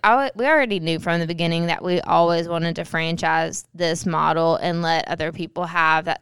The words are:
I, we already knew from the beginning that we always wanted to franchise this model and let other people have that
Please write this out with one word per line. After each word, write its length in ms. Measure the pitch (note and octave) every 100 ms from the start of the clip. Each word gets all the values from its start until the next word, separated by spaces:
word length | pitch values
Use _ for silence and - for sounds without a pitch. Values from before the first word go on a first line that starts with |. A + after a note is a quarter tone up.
I, 300 | G#3 A#3+ C#4
we 120 | G3 C4
already 340 | D#4 B3+ G3+
knew 180 | D#3+ D#3+
from 220 | - E3+
the 60 | E3
beginning 400 | E3+ E3+ E3 E3+
that 180 | E3
we 160 | F3+ F3+
always 480 | - E3+ E3+ E3+ E3+
wanted 280 | E3+ E3 E3
to 80 |
franchise 800 | E3+ E3 E3 E3 E3 D#3+ D#3+ - -
this 320 | E3 E3+ E3+ F#3+
model 500 | D#3+ D#3 D#3+ E3 E3
and 260 | E3+ E3+
let 240 | E3 E3 -
other 240 | E3 D#3+
people 360 | D#3+ E3 - F3
have 400 | E3+ D#3+ D#3+ E3
that 120 | -